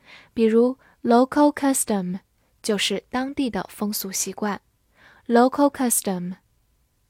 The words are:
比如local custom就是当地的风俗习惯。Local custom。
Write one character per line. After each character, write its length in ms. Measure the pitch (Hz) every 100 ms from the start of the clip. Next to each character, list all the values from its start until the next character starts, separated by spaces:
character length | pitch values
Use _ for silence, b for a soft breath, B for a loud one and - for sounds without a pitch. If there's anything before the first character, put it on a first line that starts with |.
| B B B
比 100 | -
如 340 | 226 226 247 262 b b
local 500 | 240 233 262 294 294
custom 680 | 285 277 269 - 202 180 185 _ _ _ _
就 140 | - 202
是 260 | - 196 -
当 240 | 247 269 285
地 140 | 262
的 200 | 196 -
风 220 | - 208
俗 180 | 214 190
习 220 | 190 -
惯。 260 | 185 208 190 _ _ _ b b b b
Local 440 | 233 254 269 285
custom。 640 | - 247 - - 180 180 185 _ _ _ _ _ _ _